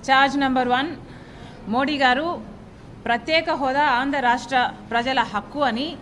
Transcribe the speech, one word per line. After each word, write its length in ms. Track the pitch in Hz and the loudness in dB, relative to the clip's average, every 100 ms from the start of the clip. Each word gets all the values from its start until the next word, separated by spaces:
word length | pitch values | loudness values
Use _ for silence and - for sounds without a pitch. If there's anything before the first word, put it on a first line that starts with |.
| - | 4
ఛార్జ్ 280 | 269 277 285 | 4 4 4
నంబర్ 260 | 269 262 247 | 2 2 2
వన్, 160 | 247 302 320 - - - - - - - | 0 0 -6 -14 -18 -18 -18 -18 -14 -4
మోడీ 200 | 233 277 294 262 | -2 0 2 4
గారు 220 | 247 320 294 220 - - - - - - | 4 0 -6 -10 -18 -20 -20 -20 -12 -4
ప్రత్యేక 440 | 233 269 320 330 311 | -2 2 0 2 0
హోదా 240 | 269 269 294 247 | 0 2 4 2
ఆంధ్ర 200 | 277 285 247 | 0 2 2
రాష్ట్ర 280 | 247 240 262 240 - - | 2 2 0 0 -4 -2
ప్రజల 280 | 226 240 262 226 | -2 2 0 0
హక్కు 300 | 208 - 285 277 | -4 -6 0 0
అని 160 | 226 302 302 | 0 -4 -8